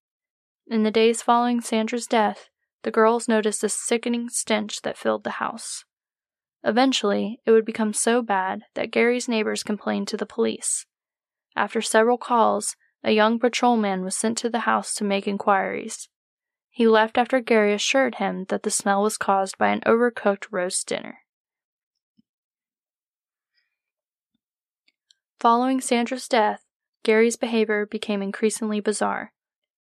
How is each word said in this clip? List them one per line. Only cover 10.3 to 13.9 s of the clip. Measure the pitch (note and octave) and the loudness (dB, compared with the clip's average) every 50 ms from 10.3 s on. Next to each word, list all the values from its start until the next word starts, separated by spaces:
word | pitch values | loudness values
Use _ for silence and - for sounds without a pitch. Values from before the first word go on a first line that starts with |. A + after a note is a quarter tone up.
| - - A3+ A3 A3 - - - - - - _ _ _ _ _ _ _ _ _ _ _ _ _ - - | -2 -2 -2 -2 -2 -4 -6 -6 -6 -6 -8 _ _ _ _ _ _ _ _ _ _ _ _ _ -2 -2
After | G#3 G#3 - A3+ | -2 0 -2 -4
several | A3 - - A3+ A3 A#3 B3 A#3 | -2 2 4 4 6 4 2 0
calls, | - - B3 A#3 A3 G#3 G3+ G3+ G#3 - - _ _ _ _ _ - | 0 0 2 4 4 4 2 0 -4 -6 -10 _ _ _ _ _ -2
a | A3+ | 0
young | A3 G#3+ G#3+ A3 A#3 A#3 | 2 4 4 4 2 2
patrolman | A#3+ B3 A#3 - - B3 A#3+ A3+ G#3+ G3+ | 0 0 0 2 2 2 4 4 2 0